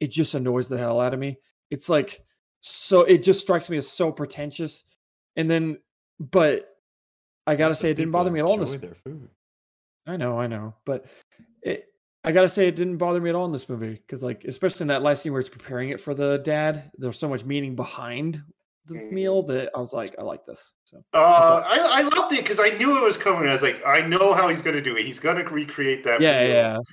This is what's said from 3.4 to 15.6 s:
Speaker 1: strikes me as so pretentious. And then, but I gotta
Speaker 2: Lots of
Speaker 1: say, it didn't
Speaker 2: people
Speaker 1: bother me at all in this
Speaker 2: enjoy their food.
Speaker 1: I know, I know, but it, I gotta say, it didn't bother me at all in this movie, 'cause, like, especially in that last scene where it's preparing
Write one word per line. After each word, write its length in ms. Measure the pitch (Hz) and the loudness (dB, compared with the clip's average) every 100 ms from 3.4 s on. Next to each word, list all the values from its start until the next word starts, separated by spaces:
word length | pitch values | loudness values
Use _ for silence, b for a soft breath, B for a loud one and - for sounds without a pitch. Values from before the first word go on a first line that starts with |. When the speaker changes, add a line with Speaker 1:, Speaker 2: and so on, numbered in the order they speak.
Speaker 1:
strikes 280 | - 170 165 | 2 -2 0
me 80 | 156 | -6
as 120 | 131 | -6
so 220 | - 165 | -2 -4
pretentious. 760 | 151 143 - 147 - 156 - _ _ _ _ _ - | -2 -10 -8 -12 -8 -10 -10 _ _ _ _ _ -4
And 120 | 160 | 0
then, 260 | 165 160 147 _ _ _ - | 0 -2 -6 _ _ _ -16
but 580 | 139 185 151 120 - _ _ _ _ _ _ _ - | 0 2 4 2 -4 _ _ _ _ _ _ _ -2
I 80 | 151 | 2
gotta 140 | 160 | 2
Speaker 2:
Lots 80 | 156 | 2
of 20 | |
Speaker 1:
say, 100 | 160 | -2
it 40 | 151 | -2
didn't 160 | 160 | 0
Speaker 2:
people 80 | 175 | 0
Speaker 1:
bother 120 | 180 | 0
me 80 | 160 | 0
at 60 | 165 | 0
all 100 | 214 | 0
in 60 | |
this 120 | 135 | -2
Speaker 2:
enjoy 140 | 135 175 | -8 -12
their 80 | 170 | -18
food. 340 | 135 156 120 _ _ _ _ _ _ _ - | -18 -18 -20 _ _ _ _ _ _ _ -12
Speaker 1:
I 100 | 175 | -6
know, 220 | 156 117 | -4 -4
I 80 | 120 | -4
know, 280 | 110 110 110 - | -6 -10 -12 -8
but 200 | 131 - b _ _ - _ | -8 -8 b _ _ -20 _
it, 240 | - - - _ _ _ 160 | -8 -8 -10 _ _ _ 0
I 60 | |
gotta 160 | 170 185 | 2 2
say, 180 | 202 185 | 4 0
it 80 | 160 | 2
didn't 200 | 180 170 | -4 -2
bother 240 | 175 175 | -2 0
me 80 | 170 | -2
at 40 | 170 | -2
all 100 | 180 | -2
in 60 | |
this 160 | 139 - | -6 -8
movie, 320 | 120 110 110 - | -8 -8 -10 -14
'cause, 160 | 131 | -10
like, 220 | 123 117 - | -8 -8 -10
especially 400 | 127 185 - 151 | -2 -2 -2 -2
in 20 | |
that 120 | 135 | 0
last 200 | 143 143 | 2 0
scene 100 | 156 | -2
where 80 | 135 | -4
it's 80 | 127 | -6
preparing 400 | - | -10